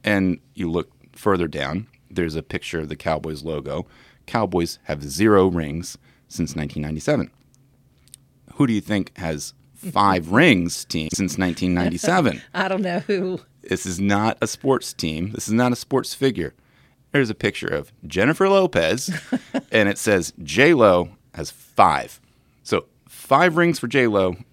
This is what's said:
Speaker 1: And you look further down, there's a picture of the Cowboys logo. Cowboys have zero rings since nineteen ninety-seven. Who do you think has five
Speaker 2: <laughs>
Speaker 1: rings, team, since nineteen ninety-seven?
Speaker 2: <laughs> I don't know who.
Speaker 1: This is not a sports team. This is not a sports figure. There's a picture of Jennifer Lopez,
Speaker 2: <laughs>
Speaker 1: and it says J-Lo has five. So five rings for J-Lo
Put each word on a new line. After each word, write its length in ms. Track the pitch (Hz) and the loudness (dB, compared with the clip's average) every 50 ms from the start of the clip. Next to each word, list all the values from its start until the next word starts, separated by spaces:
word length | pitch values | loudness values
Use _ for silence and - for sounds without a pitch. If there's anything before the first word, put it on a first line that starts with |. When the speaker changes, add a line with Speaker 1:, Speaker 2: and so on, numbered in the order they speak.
| - | 0
Speaker 1:
And 360 | 107 104 98 95 92 85 - _ _ _ | 0 2 2 2 0 0 -2 _ _ _
you 140 | - 92 82 | -6 -4 -2
look 220 | 82 87 76 _ _ _ _ _ _ | -2 -2 -4 _ _ _ _ _ _
further 340 | - - 107 98 90 85 | -2 0 2 2 2 0
down, 400 | 78 73 76 69 67 78 95 110 _ _ _ _ _ | -2 -2 -6 -4 -4 -4 -6 -6 _ _ _ _ _
there's 260 | 87 87 87 82 76 | -4 -2 -2 -2 -4
a 80 | 80 76 | -6 -8
picture 360 | _ - 90 - - - 82 | _ -10 -10 -8 -6 -6 -6
of 80 | 78 73 | -6 -6
the 80 | 78 | -10
Cowboys 460 | 73 - 82 78 76 76 80 78 69 69 | -8 -4 -4 -4 -4 -4 -8 -10 -8 -8
logo. 420 | 82 78 73 67 69 71 82 90 _ _ - - _ _ _ _ | -6 -8 -6 -6 -6 -8 -8 -8 _ _ -20 -20 _ _ _ _
Cowboys 520 | - - 117 107 92 87 90 87 85 - _ _ | -6 -2 -2 -2 0 0 0 0 0 -4 _ _
have 200 | - 78 73 71 | -8 -8 -8 -8
zero 420 | 71 67 78 104 110 104 98 92 | -10 -2 2 4 6 8 8 6
rings 500 | 95 90 87 78 73 76 82 87 - - - _ _ _ _ _ | 6 2 0 -4 -4 -6 -8 -10 -10 -16 -20 _ _ _ _ _
since 260 | _ - - 85 73 67 | _ -6 -6 -6 -4 -4
nineteen 300 | 80 76 71 - 78 76 | -6 -6 -6 -6 -8 -6
ninety-seven. 480 | 76 78 78 - - 151 120 82 - _ _ _ _ _ _ _ _ _ _ _ _ _ _ _ _ - _ _ _ _ _ _ _ - | -6 -6 -6 -2 -2 -2 -2 -2 -8 _ _ _ _ _ _ _ _ _ _ _ _ _ _ _ _ -20 _ _ _ _ _ _ _ -2
Who 120 | - 143 | 0 0
do 60 | 120 110 | 2 2
you 80 | 101 | -2
think 360 | - - 104 98 92 - _ | -2 -2 -2 -2 -2 -4 _
has 360 | - 87 82 80 73 - - _ _ _ _ _ | -8 -6 -6 -6 -6 -8 -14 _ _ _ _ _
five 580 | - - 185 - 101 101 101 95 90 78 78 | -14 -14 -2 0 2 4 4 4 2 0 2
Speaker 2:
<laughs> 0 | |
Speaker 1:
rings, 540 | 98 123 165 170 117 90 85 85 - - - | 2 4 6 6 4 4 2 -2 -6 -8 -10
team, 240 | _ - 82 78 80 - | _ -6 -6 -4 -4 -4
since 240 | - 98 87 - | -2 -2 -2 -2
nineteen 360 | - 92 90 82 - 90 92 90 | -2 -2 -2 -2 -2 -2 0 0
ninety-seven? 680 | 87 87 87 85 85 - - - 185 156 113 76 - - | 0 0 -2 -2 -2 -2 0 2 2 2 0 -2 -2 -12
Speaker 2:
<laughs> 60 | - - | -10 -6
I 140 | 180 190 | -4 -4
don't 140 | 190 190 190 | -2 -2 -4
know 180 | 196 180 175 180 | -4 -4 -4 -4
who. 420 | 156 - 202 185 190 185 185 - - _ _ _ | -2 -2 -4 -2 -2 -4 -6 -8 -10 _ _ _
Speaker 1:
This 240 | - - 95 90 - | -6 -6 -6 -6 -4
is 140 | 95 87 85 | -8 -6 -2
not 380 | 101 101 101 104 107 113 - _ | 0 0 2 2 0 0 0 _
a 60 | 120 | -4
sports 460 | 110 - - - 135 131 - - - - | -6 -6 -4 0 0 0 0 -2 -8 -10
team. 380 | - - 80 78 78 87 104 | -6 -6 -6 -4 -4 -6 -6
This 160 | 107 - - | -6 -10 -4
is 60 | - 107 | 0 0
not 180 | 117 123 123 | 2 2 2
a 40 | 123 | 0
sports 380 | - - _ 139 131 - - - | -4 -4 _ -2 -2 -2 -4 -6
figure. 400 | - 135 135 107 - 82 67 _ _ _ _ _ _ _ _ _ _ _ _ | -2 -2 -2 0 -2 -6 -8 _ _ _ _ _ _ _ _ _ _ _ _
There's 180 | - 143 131 110 | 0 0 0 0
a 60 | 104 | -2
picture 320 | _ - 107 - - - | _ -4 -4 -4 -4 -6
of 240 | - - 76 71 - _ _ - | -4 -4 -4 -6 -8 _ _ -16
Jennifer 400 | 71 78 92 104 139 160 - 190 190 | -6 -2 0 2 2 2 2 2 4
Lopez, 600 | 196 196 185 175 - 92 82 78 98 127 - - 170 151 - - - 240 - | 4 4 4 2 2 2 2 2 0 -2 -4 -6 -8 -8 -6 -6 -6 -6 -6
Speaker 2:
<laughs> 260 | - - 269 - _ | -6 -8 -8 -6 _
Speaker 1:
and 180 | - 113 104 101 | 2 2 4 4
it 80 | 101 | 0
says 360 | - - 110 104 92 82 - _ - 82 | 0 0 2 2 2 0 -4 _ -14 -12
J-Lo 680 | - 73 104 139 170 170 135 113 101 90 87 87 85 - _ _ _ - | -4 2 4 4 6 6 6 6 6 6 6 2 -2 -10 _ _ _ -14
has 180 | - 76 - | -12 -12 -12
five. 680 | - - - _ _ - 101 87 76 69 58 - - - _ _ _ _ _ _ _ _ _ | -14 -20 -20 _ _ 4 6 6 4 2 -4 -8 -14 -20 _ _ _ _ _ _ _ _ _
So 220 | - 110 90 - _ _ _ _ | -2 -2 -2 -2 _ _ _ _
five 500 | _ - - - - 135 143 175 180 156 | _ -20 -20 -2 2 2 4 4 4 4
rings 220 | 175 175 170 165 - | 2 2 2 2 -2
for 80 | - | -6
J-Lo 500 | 120 - 135 127 113 104 101 92 92 90 90 - _ | 0 0 2 2 4 2 2 2 2 -2 -6 -12 _